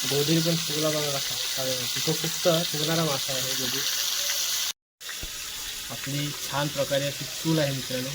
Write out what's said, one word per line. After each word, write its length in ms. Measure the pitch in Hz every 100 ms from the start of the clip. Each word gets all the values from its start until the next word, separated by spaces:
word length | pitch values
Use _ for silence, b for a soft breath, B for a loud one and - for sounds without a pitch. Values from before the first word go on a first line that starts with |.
गोधीर 360 | 131 139 147 165 165
पण 100 | 165
फुगला 340 | - 147 156
बघा 220 | 151 147
कसा. 240 | 139 - - - -
चालेल, 300 | 131 127 120
तिथं 200 | - 156
फुगतं, 500 | 160 160 - 180 165
फुगणारा 400 | 175 151 156 165
मासा 300 | 160 135 -
आहे 200 | 131 131 131
गोधीर. 220 | 131 131 139 - - - - - - - - - _ _ - - - - - - - - -
आपली 380 | 123 135 143 147
छान 360 | 143 - 139 147
प्रकारे 380 | 139 131 139 143
अशी 180 | 139 139
चूल 340 | - 160 160
आहे 120 | 143
मित्रांनो. 380 | 135 120 127 131